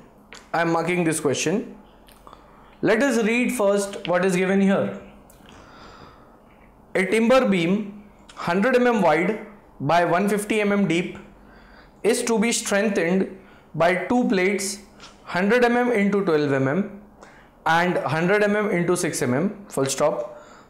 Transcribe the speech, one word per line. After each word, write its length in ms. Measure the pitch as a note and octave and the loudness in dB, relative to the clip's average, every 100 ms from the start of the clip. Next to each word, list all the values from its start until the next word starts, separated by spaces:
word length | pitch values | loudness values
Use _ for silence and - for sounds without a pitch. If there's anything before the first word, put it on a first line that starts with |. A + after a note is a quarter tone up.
| - - - - - | -20 -20 -20 -20 -8
I 80 | D#3 | -4
am 100 | E3+ | 0
marking 320 | E3 D#3+ F3+ | 0 0 0
this 160 | E3 D#3 | 0 0
question. 560 | C#3+ B2+ D#3 G3+ - - - - - - - - - - - - | -2 -2 -2 -2 -6 -16 -20 -20 -20 -20 -20 -20 -20 -20 -20 -4
Let 180 | - A3 | 0 2
us 160 | C#4 A#3 | 2 2
read 300 | G#3+ A#3+ A#3+ | 0 0 -2
first 540 | - G3+ G3+ G3 - - | 0 2 2 -2 -8 -2
what 160 | F3+ | 0
is 120 | F#3+ F3+ | 2 0
given 260 | F#3 G3 | 2 2
here. 400 | G3 F#3 - - - - - - - - - - - - - - - - - - - - - | 4 2 0 -6 -16 -20 -20 -20 -20 -20 -20 -20 -20 -20 -20 -20 -20 -20 -20 -20 -20 -20 -8
A 140 | F3+ F#3 | -4 0
timber 420 | A3 A3+ C4 G#3 | 0 4 4 4
beam 540 | F#3+ E3 G#3 G#3+ - - - - - | 2 2 0 -4 -14 -20 -20 -20 -10
hundred 400 | - F3+ A#3+ B3 | -4 0 2 4
M 100 | B3 | 2
M 160 | A3+ | 4
wide 460 | E3+ D#3 F#3 A3 - - - - | 2 2 0 -4 -10 -20 -20 -8
by 260 | C3+ E3+ E3+ | 0 2 2
one 240 | E3+ G3+ | 2 0
fifty 320 | G#3 G#3 A3 | -2 -2 -2
M 100 | G3+ | 0
M 160 | G3+ F3+ | 2 2
deep 300 | E3+ F3+ - - - - - - - - - | 0 -2 -10 -18 -20 -20 -20 -20 -20 -20 -4
is 200 | G3 B3 B3 | -2 -2 0
to 120 | A3+ | 0
be 140 | A#3 | 0
strengthened 840 | A#3 - G3+ G#3+ G3+ E3+ F#3+ - - - - - | -2 -2 0 0 0 0 0 -2 -6 -20 -20 -14
by 220 | D3+ F3 F3+ F3+ | 0 2 2 0
two 200 | B3 G3+ | 0 2
plates, 480 | F#3+ F#3 G3+ - - - - - - | 2 0 0 -4 -8 -16 -20 -20 -20
hundred 420 | - - G3 B3+ A#3+ | -8 -2 2 4 4
M 100 | A#3+ | 2
M 160 | B3 | 2
into 320 | A3 G3+ G3+ | 2 2 2
twelve 300 | F#3+ D#3 C#3+ | 2 2 2
M 140 | C3+ C3+ | 0 0
M 340 | E3 G3+ - - - - - - - D#3 | 0 -4 -8 -20 -20 -20 -20 -20 -8 0
and 320 | E3 F3+ D#3+ | 2 2 -2
hundred 460 | - D#3 F3 G#3 | -2 -2 0 2
M 120 | G#3 G#3 | 2 0
M 140 | G#3 | -2
into 260 | F3+ E3 F3+ | -2 0 0
six 280 | E3 - | -2 -4
M 100 | C3 | -2
M, 320 | B2+ F#3+ - - | 0 -2 -6 -10
full 180 | - C3+ | -4 -4
stop. 520 | - D3 - - - - - | 0 -2 -2 -8 -14 -20 -20